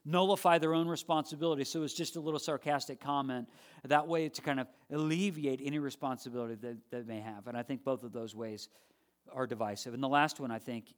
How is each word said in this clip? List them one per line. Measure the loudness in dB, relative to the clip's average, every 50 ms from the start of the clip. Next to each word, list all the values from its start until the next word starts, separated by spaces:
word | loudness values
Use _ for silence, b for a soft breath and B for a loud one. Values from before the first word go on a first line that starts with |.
| -2
nullify | 2 4 6 6 6 4 6 6 8 8 8
their | 6 6 4
own | 4 2
responsibility. | 2 -2 -4 0 0 2 2 0 -2 -4 -2 0 0 0 0 -2
So | -2 -2 -2
it's | -2 -2 -2
just | -4 -4 -4 -6
a | -4
little | -4 -2 -2 -2
sarcastic | -2 -2 -2 -2 0 0 0 0 0 -4 -8 -6
comment, | -2 0 0 0 0 0 -2 -4 -6 B B B B B B B 0
that | 4 4 4 4
way | 4 2 2 2 0
to | -4 -4
kind | -2 0 0 0
of | -2 B B B B -4
alleviate | -2 0 2 2 2 2 2 0 0 0 0 0 -2 -2 -2
any | -2 -2 -2
responsibility | -2 -4 -4 -4 -4 -4 -4 -4 -6 -6 -4 -4 -4 -4 -6
that, | -6 -8 -8 -8 -10 -10 _
that | -8 -8 -6
they | -6 -8
may | -8
have. | -8 -8 -10 -10 -10
And | -6 -6
I | -6
think | -4 -4 -6 -2 0
both | 0 -2 -2
of | -2 -6
those | -8 -8 -8 -8 -8
ways | -8 -8 -8 -8 -10 -12 b b b b b b b b b b _ _ -8
are | -4 -4 -2
divisive. | -2 -2 -2 -2 -2 -2 -4 -6 -6 -4
And | -2
the | 2 4
last | 6 6 6 4 2 -2
one, | -6 -6
I | -6 -6
think, | -6 -8 -8 -8 -10 -14 -18